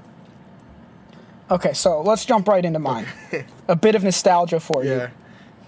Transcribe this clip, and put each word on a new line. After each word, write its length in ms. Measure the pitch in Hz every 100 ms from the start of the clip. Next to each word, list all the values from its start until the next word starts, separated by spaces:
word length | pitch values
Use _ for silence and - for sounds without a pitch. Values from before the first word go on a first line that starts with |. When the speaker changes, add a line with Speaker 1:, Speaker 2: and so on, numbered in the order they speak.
| - - - - - - - - - - - - - - -
Speaker 1:
Okay, 240 | 180 165
so 260 | 135 185 151
let's 240 | 190 220
jump 240 | - 226 196
right 160 | 190
into 140 | 175 156
mine. 260 | 139 117 - - -
Speaker 2:
Okay. 160 | 156 - -
<laughs> 120 | -
Speaker 1:
A 80 | 170
bit 180 | 214
of 80 | 214
nostalgia 560 | 190 175 190 175 170 165
for 240 | - 139
you. 80 | 135
Speaker 2:
Yeah. 180 | 131 123 - - - - -